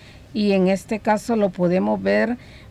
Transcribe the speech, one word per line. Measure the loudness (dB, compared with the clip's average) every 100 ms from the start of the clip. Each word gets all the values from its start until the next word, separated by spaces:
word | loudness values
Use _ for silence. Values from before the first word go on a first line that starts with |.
| -20 -20 -10
y | -2 2
en | 2 2
este | 0 -4 -4
caso | 0 -2 0 0
lo | 0
podemos | 0 0 2 0 -2
ver | 0 0 0 -4 -12 -20 -10